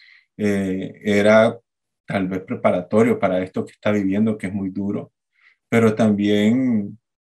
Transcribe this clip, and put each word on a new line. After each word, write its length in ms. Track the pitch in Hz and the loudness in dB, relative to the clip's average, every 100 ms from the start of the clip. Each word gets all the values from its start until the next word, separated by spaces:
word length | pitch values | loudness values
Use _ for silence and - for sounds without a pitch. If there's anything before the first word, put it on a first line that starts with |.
| _ _ _ - | _ _ _ -4
eh, 640 | 104 98 95 92 87 - | -2 0 -2 -4 -6 -6
era 560 | 107 101 104 110 113 117 _ _ _ _ - | 0 2 6 6 4 0 _ _ _ _ -8
tal 200 | 101 92 | -4 -4
vez 140 | 92 | -6
preparatorio 760 | - 123 110 90 - 107 117 107 | -8 -4 -2 -2 0 2 2 2
para 220 | 95 92 | 0 -2
esto 240 | 92 - | -4 -6
que 80 | - | -10
está 200 | - 107 | -6 -2
viviendo, 440 | 104 95 98 110 107 | -2 0 0 0 -2
que 120 | 95 | -6
es 40 | |
muy 180 | 101 95 | -6 -6
duro, 420 | 98 98 107 - _ _ _ _ _ _ | -6 -6 -6 -10 _ _ _ _ _ _
pero 260 | 117 113 | 2 2
también, 1040 | - 110 101 101 104 104 127 127 113 101 113 _ _ | 2 2 2 2 2 2 2 0 -2 -4 -12 _ _